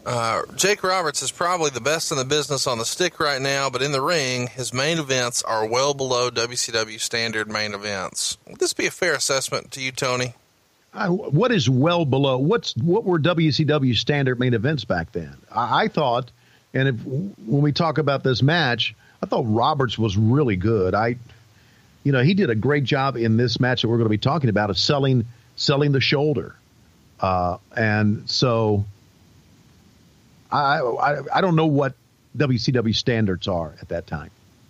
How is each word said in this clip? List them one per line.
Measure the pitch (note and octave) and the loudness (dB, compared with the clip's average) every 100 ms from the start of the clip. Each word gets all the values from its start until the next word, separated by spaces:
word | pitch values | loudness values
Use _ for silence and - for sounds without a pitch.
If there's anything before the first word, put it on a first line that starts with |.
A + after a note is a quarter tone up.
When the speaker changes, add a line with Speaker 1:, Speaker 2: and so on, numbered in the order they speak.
| - | -6
Speaker 1:
uh, | A#2+ A2+ G#2 - - | -2 0 -2 -4 0
"Jake | F#3+ G3+ | 0 2
Roberts | F#3+ F#3 D#3 - | 0 0 -2 -4
is | C3 | -6
probably | - F3 F3+ D3+ | -4 -2 0 -2
the | B2 | -2
best | C3 E3 - | -2 -2 -2
in | C#3+ | -4
the | C3 | 0
business | D3+ C#3 C3+ C#3 | 0 0 -2 -2
on | A#2 | -2
the | A2+ | -4
stick | - F3+ - | -2 -2 0
right | D3+ C3 | -2 0
now, | C#3 C#3 C#3 | 0 0 0
but | B2+ | 0
in | C#3 | 0
the | C#3 | 0
ring, | D3 E3+ C3 B2+ B2 | 0 0 0 -2 -4
his | B2+ A#2 | -6 -6
main | B2 D3 E3+ | -2 0 -2
events | C3+ C3 A#2+ - | -2 -2 0 -4
are | - A2 A2 | -2 -2 0
well | B2 C#3+ | 0 0
below | C#3 B2+ B2 B2 | 0 -2 0 0
W | A#2 A#2+ A#2+ | -2 -4 -4
C | - | -4
W | A2+ A2 A2 | -2 -4 -6
standard | - A#2 A2+ A2 G#2+ | -6 -4 -2 -4 -4
main | G#2+ G#2+ | -4 -4
events." | G2+ G#2 G2 F2+ - - - - | -6 -6 -6 -6 -6 -6 -8 -14
Would | - | -6
this | F#4 | -6
be | - F#3 | -2 -4
a | |
fair | - F3+ | -2 -2
assessment | C#3 - C3+ - C#3 - | 0 0 -2 -2 -6 -8
to | C#3 | -10
you, | C3 | -8
Tony? | B2 C3 B2 B2 - _ _ _ _ _ | -4 -2 -2 -4 -8 _ _ _ _ _
Speaker 2:
I, | F#3+ G3 | -6 -2
what | F#3 - D3 B3 | -2 0 0 2
is | D3 C3 | 2 2
well | B2+ E3 F3 | 2 2 2
below? | C#3+ C3+ C#3 B2+ | 2 2 2 2
What's, | D3+ A#3 - - | 2 0 -2 -2
what | E3 F#3+ F#3+ | 0 2 2
were | E3+ | 2
W | D3+ E3+ D#3 | 2 2 2
C | B2+ C#3+ | 2 2
W | D3 B2+ | 2 2
standard | G#2 - C#3+ C3 A#2+ | 0 0 2 2 2
main | B2+ | 2
events | A#2 C3 D3+ - | 2 0 -2 -2
back | F2 E2 | -2 -2
then? | F2 D2 C#2 - | -6 -10 -14 -8
I, | A2 A#2 D3 | -4 0 0
I | A3 | 2
thought, | E3 C3+ A#2+ B2 - _ _ _ | 0 0 0 -2 -12 _ _ _
and | C3 C3+ | 0 0
if, | A2+ F2+ | 0 -4
when | C3+ G3+ - A2 C#3+ | -6 -6 -8 -2 2
we | D3 | 2
talk | D3+ E3 D3+ | 2 0 2
about | C#3+ C3+ | 0 0
this | C3 A2 | 0 2
match, | C3 F3 C3+ A#2 - - - _ | 4 4 2 0 -2 -8 -20 _
I | - | -4
thought | G#3 A#2 | -2 0
Roberts | A2 C#3 D3+ B2 - | 2 2 2 -2 0
was | A2 F#2+ | 0 2
really | A2 C#3 B2+ F#2 | 2 4 2 2
good. | G#2+ A2 F#2 | 2 2 2
I, | G2+ A#2 B2 - - _ _ _ _ _ _ | 2 0 -4 -12 -20 _ _ _ _ _ _
you | C#3 | 0
know, | C3 | 2
he | C#3+ | 4
did | G3+ D#3+ | 4 2
a | A2 | 2
great | B2 D3 | 2 0
job | B2+ C#3 C3+ B2+ | 0 0 0 0
in | A2+ A2 | 2 2
this | B2 - | 2 2
match | B2 B2 | 0 2
that | A2+ | 0
we're | A#2 | 2
gonna | A2+ | 2
be | G#2+ | 2
talking | C3 D#3+ B2 | 0 0 2
about | G2+ G#2 | 2 0
of | F#2 | 0
selling, | - C#3+ C3+ B2+ A#2 - _ - | -2 0 2 2 0 -10 _ -4
selling | - C#3 D3 | 0 2 2
the | C3+ | 2
shoulder. | - C#3+ D3+ C#3+ - - _ _ _ _ _ - | 2 0 0 -2 -6 -14 _ _ _ _ _ -4
Uh, | F#2+ F2+ F2+ F2+ - A#2+ | -2 0 0 -4 -8 -2
and | A2 G#2+ G#2 G#2+ - | 0 2 2 0 -4
so | - C3 A2+ A2 G#2 G2+ - _ _ _ - _ - _ - - _ _ _ _ - - | -2 0 2 2 0 -2 -12 _ _ _ -20 _ -20 _ -20 -20 _ _ _ _ -20 -4
I, | C#3+ C#3 D#3 | 0 2 0
I, | B2 A#2 C3+ C#3+ C#3 D3 | 0 0 0 0 -2 0
I | |
don't | F#3 D#3 | 2 4
know | D#3+ | 4
what | C#3+ C3+ - _ _ _ B2+ | 2 0 -4 _ _ _ -2
W | C#3+ A#2 | 0 2
C | - | 2
W | B2 A2 | 2 2
standards | - - A#2 G#2 F2 G2+ | 0 0 2 0 0 -2
are | F2 D#2 D2+ | -2 -4 -10
at | D#2 | -10
that | E2+ - | -8 -8
time. | D#2 D2+ - _ _ | -10 -12 -20 _ _